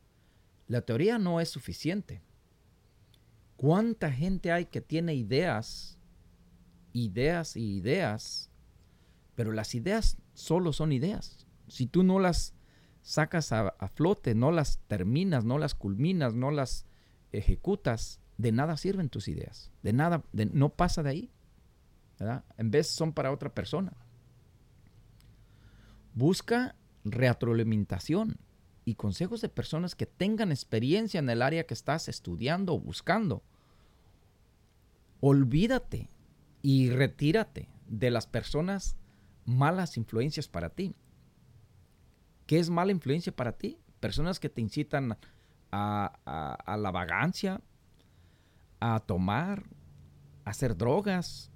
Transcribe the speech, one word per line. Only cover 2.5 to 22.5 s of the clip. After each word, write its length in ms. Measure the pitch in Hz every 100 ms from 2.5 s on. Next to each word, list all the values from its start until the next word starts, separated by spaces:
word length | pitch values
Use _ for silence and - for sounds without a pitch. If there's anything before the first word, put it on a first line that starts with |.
| _ _ _ _ _ - - _ - _ -
¿Cuánta 560 | 139 185 233 220 156
gente 400 | 127 180 185 175
hay 140 | 175 170
que 160 | 127
tiene 320 | - 160 170
ideas, 840 | 139 104 135 175 110 - - - - - - - - - - - - -
ideas 640 | 120 113 101 147 170 156 104
y 200 | 110 98
ideas? 760 | 101 185 131 107 - - - - - - - _ _ _ _
Pero 180 | - 110
las 220 | 110 104
ideas 440 | 120 170 220 - - -
solo 400 | - - 151 170
son 180 | 139 156
ideas. 540 | 127 175 - - - - - -
Si 200 | - 123
tú 160 | 170
no 160 | 185 190
las 360 | 180 160 - - - - - -
sacas 520 | - - 156 165 -
a, 160 | 113 98
a 200 | - 98
flote, 460 | - 170 - 131
no 180 | 110 139
las 280 | 170 135 - -
terminas, 600 | 104 92 143 190 131 113
no 100 | 143
las 180 | 151
culminas, 600 | - 101 98 160 185 127
no 160 | 117 135
las 340 | 147 127 - - - - - _
ejecutas, 880 | 107 - - 180 202 131 113 - - - -
de 140 | 113
nada 260 | 113 160 151
sirven 340 | 185 196 147
tus 180 | 104 -
ideas. 420 | - - - - -
De 100 | -
nada, 320 | 123 170 165 -
de, 140 | 104 107
no 240 | 139 143
pasa 340 | - 175 170
de 60 | 143
ahí, 200 | 156 247 _ - - - _ - - _ -
¿verdad? 260 | 104 131 -